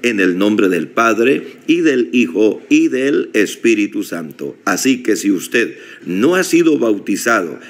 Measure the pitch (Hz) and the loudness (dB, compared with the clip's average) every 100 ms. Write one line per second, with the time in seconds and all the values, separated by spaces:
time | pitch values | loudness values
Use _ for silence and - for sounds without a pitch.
0 | 120 104 92 87 104 107 98 90 78 - | -4 0 0 2 0 2 2 0 -2 0
1 | 117 107 120 151 - - - 170 160 127 | 0 2 2 0 -4 -8 -2 2 2 2
2 | 117 127 110 95 107 - - 151 165 127 | 0 0 0 2 0 0 0 2 2 0
3 | 135 160 - 113 90 - 117 107 101 104 | -2 -2 -2 0 -2 0 0 2 0 -4
4 | 95 85 78 69 71 - - - 135 127 | -8 -10 -12 -12 -12 -8 -6 -2 -2 -2
5 | 110 95 98 90 - 123 98 - - - | -2 -2 0 -2 -2 -2 -2 -6 -20 -16
6 | - 92 139 185 180 165 165 143 117 101 | -8 0 2 2 2 2 4 2 2 0
7 | - 98 117 110 85 65 - | -2 -4 0 0 -2 -8 -18